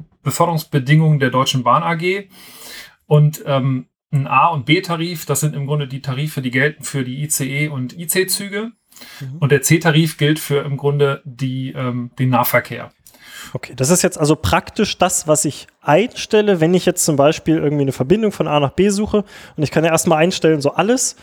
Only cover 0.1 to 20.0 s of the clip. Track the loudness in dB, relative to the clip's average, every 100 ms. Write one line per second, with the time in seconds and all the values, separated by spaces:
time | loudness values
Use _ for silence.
0.1 | _ -6 0 0 0 -2 -2 4 4 6
1.1 | 4 2 0 0 0 2 2 0 -2 -2
2.1 | -4 -6 -20 -20 -20 -20 -20 -20 _ 2
3.1 | 4 4 0 -4 -2 0 -4 -6 _ -6
4.1 | -4 0 2 2 0 0 0 0 -4 -4
5.1 | -6 -4 -2 -2 -4 -4 -4 -6 -8 -6
6.1 | -6 -6 -6 -4 0 -2 -2 -8 -6 -6
7.1 | -6 -4 -4 -4 -4 -4 -4 -8 -8 -4
8.1 | -2 -2 -4 -6 -8 -8 -12 _ -20 -20
9.1 | -14 -12 -2 2 2 4 2 4 2 0
10.1 | 0 -2 -2 -2 -4 -2 -2 -2 2 0
11.1 | 0 -10 -8 -6 -6 -8 -6 -6 -6 -8
12.1 | -2 0 2 2 0 -2 -12 -14 _ -20
13.1 | _ -20 -20 -14 -14 -12 -4 2 2 2
14.1 | 0 0 2 2 0 -2 -4 -2 0 0
15.1 | 0 0 0 0 -6 -16 _ 2 2 2
16.1 | -4 0 2 4 2 4 4 2 0 0
17.1 | 4 4 4 0 2 2 0 0 0 0
18.1 | 2 2 -2 0 0 0 2 2 2 0
19.1 | 0 -2 -12 -12 -4 0 2 2 2